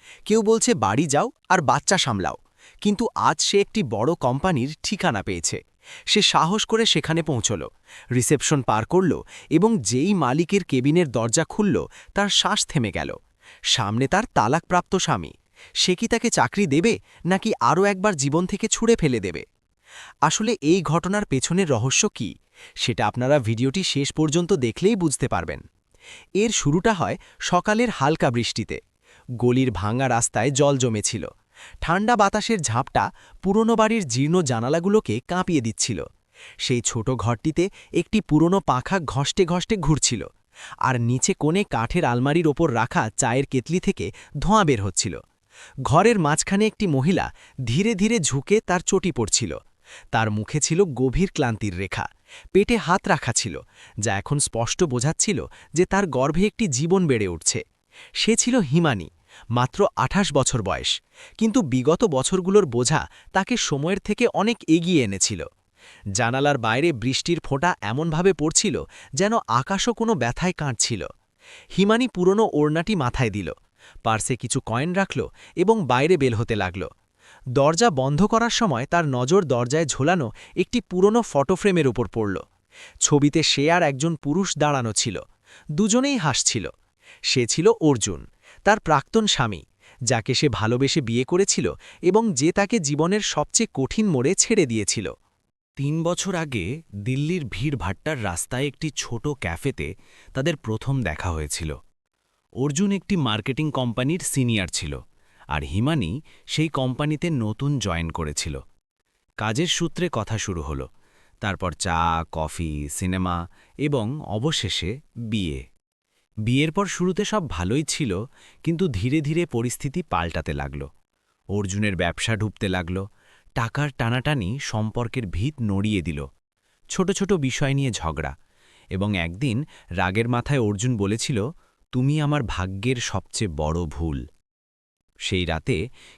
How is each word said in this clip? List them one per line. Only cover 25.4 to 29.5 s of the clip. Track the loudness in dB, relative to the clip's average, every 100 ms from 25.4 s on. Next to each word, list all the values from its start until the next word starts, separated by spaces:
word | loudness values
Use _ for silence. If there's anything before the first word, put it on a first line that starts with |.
| -4 -10 -14 _ _ _ -20 -20 -4
এর | 0 0
শুরুটা | 2 2 2 2
হয় | 0 -2 -4 -12 -10
সকালের | -2 0 2 2 0
হালকা | 2 0 2 0
বৃষ্টিতে। | 0 -2 -4 -6 -8 _ _ _ _ -12
গলির | 0 2